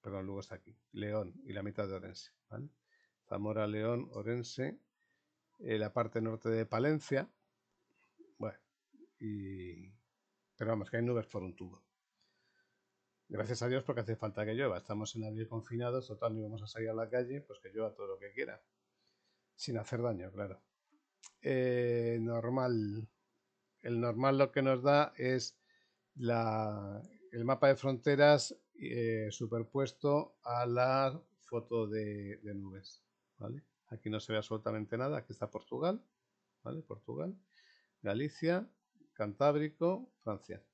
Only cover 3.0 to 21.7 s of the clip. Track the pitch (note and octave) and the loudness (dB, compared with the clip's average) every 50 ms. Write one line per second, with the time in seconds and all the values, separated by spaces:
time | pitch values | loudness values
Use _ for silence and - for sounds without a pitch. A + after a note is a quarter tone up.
3 | _ _ _ _ _ _ G2 F#2+ G#2 G#2+ A2 A2 G#2+ G#2 G#2 G#2+ A2 A#2 A#2+ A#2+ | _ _ _ _ _ _ -6 -4 -2 -2 0 0 0 0 0 -2 0 0 -2 -2
4 | - - - G#2+ G2+ A2+ A#2+ B2 A#2+ - - - C3 D3+ G3+ - _ _ _ _ | -4 -6 -10 -8 -4 -4 -4 -4 -4 -8 -4 -4 -4 -4 -4 -8 _ _ _ _
5 | _ _ _ _ _ _ _ _ _ _ _ _ G#3+ C#3 A2 G#2+ G#2+ G#2 - B2 | _ _ _ _ _ _ _ _ _ _ _ _ -4 -2 0 0 0 0 0 -2
6 | A2 G#2+ - A2+ A2 A2 A2+ A2 - A2+ A2+ A2+ A2+ A2 - A2+ B2+ D3 D#3 D3+ | -2 0 0 0 0 0 -2 -2 -2 0 0 0 0 0 0 2 2 2 2 0
7 | - - D3 C3+ F3+ - _ _ _ _ _ _ _ _ _ _ _ _ _ _ | 0 0 -2 -2 -2 -4 _ _ _ _ _ _ _ _ _ _ _ _ _ _
8 | _ _ _ _ - - _ _ A#2 G#2+ - - _ _ _ _ _ _ _ - | _ _ _ _ -20 -20 _ _ -8 -8 -8 -10 _ _ _ _ _ _ _ -20
9 | - _ _ _ - G#2+ G#2 G2+ G2 F#2+ G2 F#2 F2+ F2+ E2+ F2 F#2 F#2+ G#2 _ | -20 _ _ _ -8 -8 -6 -6 -8 -8 -8 -10 -10 -12 -12 -14 -18 -20 -20 _
10 | _ _ _ _ _ _ _ _ _ _ _ _ A#2+ A2 A2+ G#2+ G2 - - A#2 | _ _ _ _ _ _ _ _ _ _ _ _ -2 0 0 -2 -2 -4 -2 0
11 | A#2 A#2+ B2 A#2 G#2 - - G#2 F2+ F#2 F2+ - F#2 F2+ F2 - _ _ _ _ | 0 2 2 0 -2 -2 -6 -6 -6 -6 -10 -10 -14 -14 -14 -18 _ _ _ _
12 | _ _ _ _ _ _ _ _ _ _ _ _ _ _ _ _ _ _ _ _ | _ _ _ _ _ _ _ _ _ _ _ _ _ _ _ _ _ _ _ _
13 | _ _ _ _ _ _ G2+ G2+ G#2+ G#2+ B2 A#2 A#2+ B2 B2+ C3 C3 - C3+ A#2+ | _ _ _ _ _ _ -4 -4 -2 -2 -2 -2 0 0 0 0 0 0 -2 -2
14 | G#2+ G2+ A2+ - - G#2+ F#2+ G#2 G#2+ G#2+ A2 B2 C#3 B2 F#2 F2+ - - G#2 G#2 | -2 -2 -4 -2 -4 -4 -2 -2 -2 -2 0 0 0 0 0 -2 -4 -6 -4 -4
15 | G#2+ G#2+ - A2+ G#2+ A2 G#2+ A2 A2 A2 A#2 A2+ G#2+ - A#2+ A#2 A#2+ A#2+ B2 C3 | -4 -4 -6 -6 -6 -6 -4 -6 -6 -6 -6 -8 -8 -6 -6 -2 -2 0 -2 -2
16 | B2+ - G#2+ G#2 A#2 A#2 A2 A2+ G#2+ G#2+ A2 G#2+ G#2 G#2+ - A2+ A2+ A2 A2 A2+ | -4 -6 -8 -4 -2 -2 -2 -2 -6 -6 -8 -8 -10 -10 -8 -6 -4 -2 -2 -2
17 | A2+ G#2 A#2 B2 B2 B2 C3+ C#3+ C#3+ _ G#2 - - G2 G2 A2 A2 G#2+ G#2 - | -2 0 0 0 0 0 -6 -8 -8 _ -20 -18 -18 -10 -4 -2 -4 -2 -4 -6
18 | G2+ G2 F#2+ F#2 G2 G2+ G2+ B2 C3+ A#2+ G#2 - _ _ _ _ _ _ _ _ | -8 -8 -8 -8 -10 -12 -6 -6 -6 -6 -8 -16 _ _ _ _ _ _ _ _
19 | _ _ _ _ _ _ _ _ _ _ _ - - - B2 A2+ G#2+ - B2+ A#2 | _ _ _ _ _ _ _ _ _ _ _ -12 -8 -6 -6 -6 -4 -4 -4 -2
20 | A#2+ A#2+ A2 F2+ F2+ F#2 F#2+ G2 G2+ G2 F#2 - _ _ _ _ _ _ _ _ | 0 0 -2 -2 -6 -10 -8 -8 -8 -8 -8 -14 _ _ _ _ _ _ _ _
21 | _ _ _ _ - - _ _ - C#3+ C3+ B2+ B2+ B2+ | _ _ _ _ -20 -20 _ _ -2 0 2 2 4 4